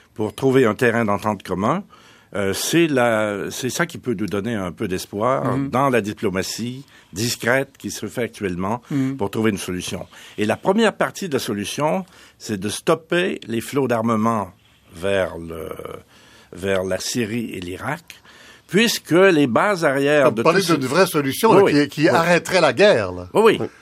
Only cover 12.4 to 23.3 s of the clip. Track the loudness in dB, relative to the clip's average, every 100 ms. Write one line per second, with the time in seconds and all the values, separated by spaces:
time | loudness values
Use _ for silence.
12.4 | -8 -6 -6 -4 0 0 0 -2 -2 -6
13.4 | -6 -6 -4 -2 0 0 0 0 0 -2
14.4 | -4 -12 _ _ _ -8 -2 0 -2 -4
15.4 | -10 -10 -10 -12 -14 -16 -20 _ -20 -20
16.4 | _ -6 -2 0 0 -4 -4 -4 -2 -4
17.4 | -6 -8 -10 -8 -8 -8 -10 -20 -20 -20
18.4 | -20 -20 -2 2 2 0 0 4 6 6
19.4 | 4 2 2 0 0 2 2 4 4 4
20.4 | 2 2 2 0 2 2 2 2 -2 0
21.4 | 4 6 6 4 2 2 2 4 4 2
22.4 | 2 4 4 6 6 4 0 -6 -2